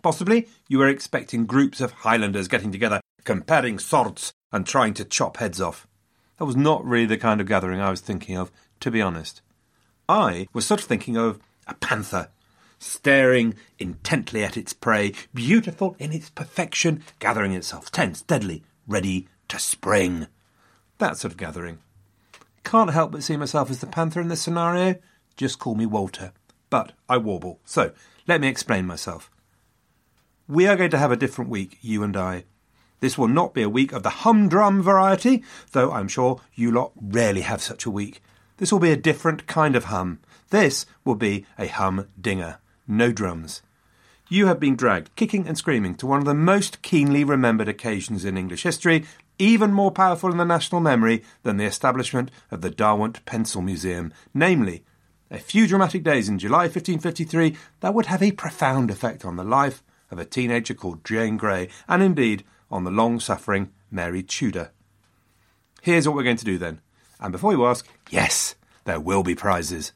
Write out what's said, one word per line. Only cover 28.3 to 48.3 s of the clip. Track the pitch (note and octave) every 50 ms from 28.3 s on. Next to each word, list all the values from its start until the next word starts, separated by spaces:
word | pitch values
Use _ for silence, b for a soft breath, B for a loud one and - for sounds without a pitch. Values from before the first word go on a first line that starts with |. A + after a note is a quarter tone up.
| E3+ D#3+
me | C#3+ C3+
explain | A#2 - - - A#2 F#2+ F#2
myself. | F2+ F2 - - F#2+ E2+ D#2+ - _ _ _ _ _ _ _ _ _ _ _ _ _ _ _ _ _ _ _ _ _ _ _ _
We | - C#3+ D#3+ F3+
are | G3+ G3+
going | F#3 F#3 E3+
to | D#3+ C3+
have | D3 C3+
a | B2
different | A2 C3+ B2 - - A#2+ -
week, | A#2 G2+ F#2+ F#2 - _
you | - A2+ A2 G#2
and | G#2 G2+ F#2+ G2
I. | F#2 F#2 F#2 F2+ F2+ _ _ _ _ _ _ _ _ _ _ _
This | - C3 -
will | D3 B2+ A2+
not | C3 D#3+ F3 E3 _
be | C3+
a | A2 G#2
week | G#2 B2+ C#3 C#3
of | - B2
the | F#2+ G#2+
humdrum | - - - A3+ A3+ G#3+ G#3 F3+ E3+ G3 G#3+ G3+ G3 G3
variety, | F3+ F#3+ G3 F#3+ F#3+ G3 G3 F#3+ - B3 C4+ A#3 B B B B B B
though | - C3+ B2+ -
I'm | D3+ A#2 F#2+
sure | G2+ - - B2+ B2+ B2+ A#2+ b b _
you | - A#2 A#2+
lot | A2+ B2 B2+ - _ -
rarely | G#2 G2+ G2 A#2 A#2 G#2 G2 F#2+
have | E2+ - - G2
such | - - A#2 - -
a | A#2
week. | G2 G2+ G2+ G2+ - - b b b b b b b b
This | F#3+ -
will | G#3+ F#3+
be | F3 E3
a | D3+
different | C3+ - D#3+ D3 - - E3 D3+ - -
kind | - - D#3+ D#3 D3+ C3
of | A#2+ -
hum. | F#2 G#2 F#2 F#2 F2+ E2+ - b b b b b b
This | F#3+ G#3+ G3+ C#3+ C3 - - b b b
will | _ C3+ A#2+
be | G#2 A#2 G#2 G2+ G2 G2 B B B
a | G2 F2+
humdinger. | - - G2 F#2+ F#2 F#2+ G2 - _ F#2+ F#2 A2+ F#2+ F#2 E2+ E2 - - _ _ _ _ _
No | - G#2 A2 A#2+ A#2+
drums. | A2+ G2+ G#2 F2+ E2+ E2 D#2+ D#2 - - _ _ b b b b b b b b b b b b
You | E3+ G3 G#3 F#3+
have | E3+ C3+
been | D3+ C#3 C3+
dragged, | A#2 C3 A#2 G2 F2 D#2+ - _
kicking | - A#3 - - G3 F3+ E3+
and | D#3
screaming, | D#3 - D#3+ C#3+ A2+ G2+ F2+ F#2
to | - -
one | C3 C#3 C#3+
of | C#3+
the | C#3+ C#3+
most | D3 D#3+ F3 G3 G3+ G3 - - _
keenly | - - F#3 D3+ C#3+ C#3+ C#3+ C#3+ D3
remembered | C#3 C#3+ C3 B2+ A#2 A2+ A2 G#2+ G#2+
occasions | G2+ - - A#2 G#2+ G2 - - A2+ F#2 F2+
in | G2+